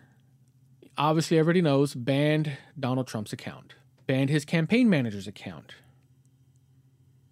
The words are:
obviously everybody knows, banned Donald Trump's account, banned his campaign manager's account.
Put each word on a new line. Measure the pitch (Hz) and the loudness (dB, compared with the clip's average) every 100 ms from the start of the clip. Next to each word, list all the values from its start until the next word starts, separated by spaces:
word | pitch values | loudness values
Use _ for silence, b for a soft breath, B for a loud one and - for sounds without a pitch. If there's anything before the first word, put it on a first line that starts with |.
| b b b _ _ _ _ _ - - | b b b _ _ _ _ _ -12 0
obviously | 151 160 156 160 | 2 2 2 2
everybody | 156 180 | 4 4
knows, | 160 139 143 | 4 4 2
banned | 135 120 135 147 156 151 139 B 156 | -2 -2 0 2 2 -2 -6 B -8
Donald | 131 127 127 | -4 -2 -4
Trump's | 113 104 | -8 -10
account, | - - 69 - - _ _ - | -10 -12 -16 -20 -20 _ _ -4
banned | 131 135 | -2 0
his | 151 147 | 0 0
campaign | 165 160 233 240 | -2 0 2 4
manager's | 160 117 101 98 | 2 0 -6 -12
account. | - 101 78 - - _ _ _ _ _ _ _ _ _ _ _ _ _ _ _ | -14 -14 -14 -18 -20 _ _ _ _ _ _ _ _ _ _ _ _ _ _ _